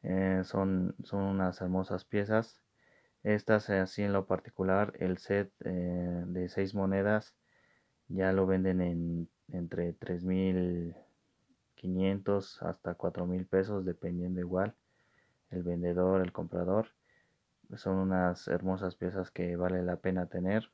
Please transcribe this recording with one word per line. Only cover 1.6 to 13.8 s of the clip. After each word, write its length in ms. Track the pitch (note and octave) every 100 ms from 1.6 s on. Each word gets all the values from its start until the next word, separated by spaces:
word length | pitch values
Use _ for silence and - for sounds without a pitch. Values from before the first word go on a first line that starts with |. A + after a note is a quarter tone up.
hermosas 440 | F#2 F#2 F#2+ F#2 -
piezas. 560 | G#2 G2+ A2 A2+ - _ _ _ _ _ _
Estas, 460 | G#2+ G#2 - A2 -
eh, 100 | G2
así 240 | F#2 -
en 100 | G2+
lo 140 | G2 F#2+
particular, 680 | F#2 - - F#2+ F#2+ G#2 -
el 180 | F#2 F#2
set, 340 | - G2+ G2 _
eh, 640 | - F2+ F2+ F2+ F2+ F2 F2
de 220 | F2+ F2+
seis 260 | - G2 G2
monedas 580 | G2 G2 G2+ G#2+ - _ _ _ _ _ _ _ _
ya 260 | F#2 F#2+
lo 120 | F#2+ F#2+
venden 360 | F#2 F#2+ F#2
en, 480 | F2 E2+ E2+ E2+ E2+ _ _
entre 420 | F2+ E2+ F2 F2
tres 300 | E2 - F2+
mil 720 | F2+ F#2 F#2+ F#2 F2+ F2 E2+ E2+ - _ _ _ _ _ _ _
quinientos 840 | F#2 F#2 F#2+ G2 G2 G2+ G2 -
hasta 340 | F2 E2+ - F2
cuatro 300 | F#2+ F2 F2+
mil 200 | F2+ F#2
pesos, 400 | F#2+ F#2+ G2+